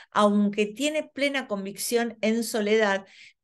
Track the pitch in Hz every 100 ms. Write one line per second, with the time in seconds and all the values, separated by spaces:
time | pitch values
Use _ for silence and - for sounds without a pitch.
0 | - - 208 208 202 202 208 214 294 302
1 | 302 - 285 277 254 196 190 202 - 240
2 | 233 226 214 226 226 233 208 220 208 196
3 | 190 - - _